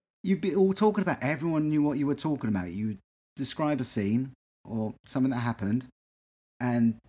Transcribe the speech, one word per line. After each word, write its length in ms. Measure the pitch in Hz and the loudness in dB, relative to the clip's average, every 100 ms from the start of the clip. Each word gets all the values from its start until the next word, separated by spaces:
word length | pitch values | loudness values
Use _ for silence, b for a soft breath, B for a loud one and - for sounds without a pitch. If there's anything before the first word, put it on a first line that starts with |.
<laughs> 180 | _ _ | _ _
you'd 180 | 185 185 | -2 0
be 120 | 190 | 2
all 180 | 170 190 | 4 4
talking 260 | 190 214 208 | 4 2 2
about, 160 | 180 131 | 0 0
everyone 460 | - 151 165 156 151 | -2 -2 0 0 2
knew 120 | 151 | 2
what 140 | 147 143 | 2 2
you 80 | 143 | 0
were 80 | |
talking 340 | 139 156 135 113 | 0 -2 -2 0
about. 200 | 98 87 | -2 -2
You 180 | 95 107 | -4 -4
would 100 | 101 _ _ _ - | -6 _ _ _ -6
describe 440 | 131 - 151 139 | -4 -2 0 0
a 40 | |
scene 480 | 123 110 101 117 135 - _ _ | 0 0 2 0 -2 -12 _ _
or 300 | - 110 110 - - | -10 -6 -6 -6 -6
something 240 | 135 131 | 0 0
that 80 | 123 | 0
happened, 480 | 120 - 101 123 - _ _ _ _ _ _ - | -2 -2 -2 -2 -4 _ _ _ _ _ _ -6
and 360 | 123 120 117 110 | -2 2 2 0